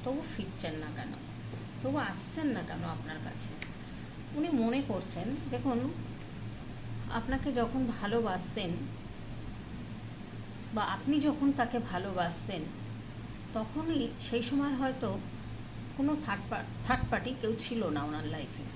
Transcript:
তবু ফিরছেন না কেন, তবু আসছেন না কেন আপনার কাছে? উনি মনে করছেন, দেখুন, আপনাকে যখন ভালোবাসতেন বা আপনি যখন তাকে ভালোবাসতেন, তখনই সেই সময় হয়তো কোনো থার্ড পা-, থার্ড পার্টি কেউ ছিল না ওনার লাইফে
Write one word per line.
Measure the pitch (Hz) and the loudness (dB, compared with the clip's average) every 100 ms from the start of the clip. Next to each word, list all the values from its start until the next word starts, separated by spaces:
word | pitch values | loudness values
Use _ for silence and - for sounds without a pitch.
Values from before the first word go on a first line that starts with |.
তবু | 247 277 320 | 0 -2 -2
ফিরছেন | - 196 - 165 156 | -4 -4 -4 -4 -4
না | 156 - | -4 -4
কেন, | - - - - - - - - | -6 -6 -8 -8 -8 -6 -8 -2
তবু | 254 285 214 | 0 2 0
আসছেন | 190 - - 294 208 | -2 -4 0 2 2
না | 165 | -2
কেন | 160 170 160 | -2 -2 -2
আপনার | - 156 - | -4 -4 -6
কাছে? | - - - - - - - - - - 294 | -6 -6 -6 -8 -8 -8 -8 -8 -8 -6 0
উনি | 339 285 | 4 6
মনে | 226 262 285 | 6 4 2
করছেন, | 190 - 175 196 285 285 | 0 -2 -2 -2 -2 0
দেখুন, | 247 269 240 262 - - - - - - - - - - - - 226 | 2 4 4 2 -2 -6 -6 -8 -6 -6 -6 -8 -6 -6 -4 -2 -2
আপনাকে | 240 269 285 240 | 2 2 4 4
যখন | 233 262 247 220 | 4 4 2 2
ভালোবাসতেন | 202 233 220 180 - 220 185 170 - - - - - - - - - - - - - - - - - - - 214 | 2 4 4 2 0 -2 0 0 -2 -6 -8 -8 -6 -6 -6 -6 -6 -6 -6 -6 -8 -8 -8 -8 -8 -8 -4 0
বা | 202 202 | 0 0
আপনি | 262 294 294 | 4 6 6
যখন | 254 277 277 | 6 6 6
তাকে | 233 240 208 | 4 2 0
ভালোবাসতেন, | 180 196 180 170 170 - 185 156 - - - - - - - - 226 | 0 0 2 2 0 -2 -2 -4 -6 -6 -6 -8 -8 -8 -8 -2 -2
তখনই | 220 294 320 302 233 - - | 0 0 2 4 2 -2 0
সেই | 233 - | 0 4
সময় | 277 285 262 | 4 4 4
হয়তো | 262 262 214 190 - - - - - - - - | 2 2 0 0 -2 -6 -6 -8 -8 -8 -8 2
কোনো | 277 302 - | 4 4 2
থার্ড | - - | -2 0
পা-, | - - - - | -2 -2 -4 4
থার্ড | 254 - | 4 6
পার্টি | 226 247 262 | 2 2 0
কেউ | 220 220 - | 0 2 0
ছিল | 233 185 151 | 2 2 2
না | 147 | 0
ওনার | 151 151 | -2 -2
লাইফে | 156 127 - - | -4 -4 -6 -8